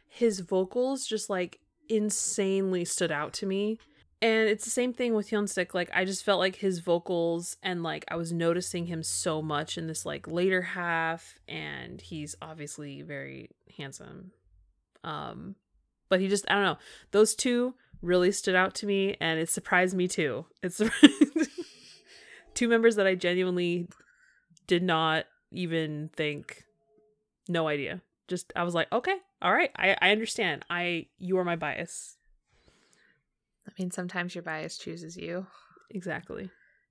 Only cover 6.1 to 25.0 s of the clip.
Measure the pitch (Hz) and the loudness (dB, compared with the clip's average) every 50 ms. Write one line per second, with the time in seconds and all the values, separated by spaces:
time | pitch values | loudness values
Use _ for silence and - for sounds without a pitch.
6.1 | 190 - - 208 196 180 185 190 185 - 202 190 185 170 170 180 170 170 - 190 | -2 0 2 2 2 4 2 0 0 0 -2 -2 -2 0 0 2 0 2 0 0
7.1 | 180 170 170 170 170 170 175 - - - - 190 180 170 165 160 151 160 - - | 0 0 2 0 0 -2 -4 -6 -8 -6 -4 -4 -4 -2 -2 -4 -4 -6 -6 -6
8.1 | 165 170 170 165 170 165 165 170 170 180 180 - - 175 170 170 170 160 160 - | -6 -6 -4 -2 -2 2 2 2 2 2 0 -4 -4 -4 -4 -4 -6 -6 -4 -4
9.1 | - - - 175 156 156 156 156 147 143 160 - - 175 165 160 156 - - 156 | -4 -2 -2 -2 -2 -2 -2 -2 -2 -2 -2 -4 -6 -6 -6 -6 -6 -6 -6 -6
10.1 | 147 - - - 165 175 185 190 185 180 180 - - 185 175 170 165 165 165 160 | -6 -8 -6 -4 -2 2 2 4 2 2 0 -2 -4 -4 -2 0 0 0 0 -2
11.1 | 165 170 - - - - _ - 165 160 151 151 143 131 123 117 127 - - - | -2 -6 -8 -16 -20 -20 _ -12 -10 -10 -8 -8 -10 -10 -12 -14 -14 -16 -14 -12
12.1 | 170 151 147 143 - - - 160 160 160 147 143 - - 147 143 139 143 147 160 | -10 -10 -10 -10 -12 -12 -14 -14 -14 -12 -12 -12 -12 -12 -12 -12 -12 -12 -12 -10
13.1 | 143 139 139 135 131 135 - - _ _ _ - - - 143 135 131 - - - | -10 -10 -10 -12 -14 -16 -16 -18 _ _ _ -20 -16 -14 -14 -12 -14 -16 -18 -18
14.1 | - - 180 185 - _ _ _ _ _ _ _ _ _ _ _ _ _ - 165 | -18 -18 -20 -20 -20 _ _ _ _ _ _ _ _ _ _ _ _ _ -12 -10
15.1 | 151 147 143 117 110 - 160 190 190 - _ _ _ _ _ _ _ _ _ - | -8 -8 -8 -10 -12 -12 -14 -14 -16 -18 _ _ _ _ _ _ _ _ _ 0
16.1 | 190 185 196 190 202 196 - - 196 202 196 180 147 - - - - - - _ | 2 2 2 2 0 0 0 2 2 2 2 2 0 -2 -6 -18 -20 -20 -8 _
17.1 | - 208 220 214 - - - 254 240 240 247 254 254 _ _ _ - - - 175 | 6 6 6 6 4 2 0 2 2 2 0 0 -4 _ _ _ -16 -6 0 2
18.1 | 180 180 180 185 185 - - 196 185 180 185 185 - - 214 202 196 196 190 196 | 4 4 4 4 2 0 0 2 4 4 4 2 0 -4 -2 0 0 2 2 0
19.1 | - - 165 165 160 160 165 - - 180 - - 190 180 185 185 196 180 180 180 | -2 -2 -2 -2 0 0 0 0 -2 -2 0 2 4 4 4 4 2 0 0 0
20.1 | - 180 160 135 110 123 160 - _ _ - 180 - - 214 226 - - - - | 0 0 0 0 -2 -4 -8 -12 _ _ -8 -4 -2 0 0 0 6 10 10 10
21.1 | - - 311 - - 320 320 - - 359 - - - - - - - - _ - | 10 8 2 2 2 0 -2 -4 -6 -10 -14 -14 -16 -20 -20 -20 -20 -20 _ -20
22.1 | - - - - - - - _ - - 240 233 233 226 226 233 220 208 190 190 | -20 -20 -20 -20 -20 -20 -18 _ -2 0 4 4 6 8 8 6 6 6 4 4
23.1 | 190 180 - 175 180 185 185 185 180 180 175 175 175 175 170 - - - _ _ | 4 2 2 2 2 2 2 2 2 2 2 2 0 0 -2 -6 -10 -20 _ _
24.1 | _ _ _ _ _ _ _ _ _ _ _ - 180 170 180 180 160 160 | _ _ _ _ _ _ _ _ _ _ _ 2 2 2 4 4 2 4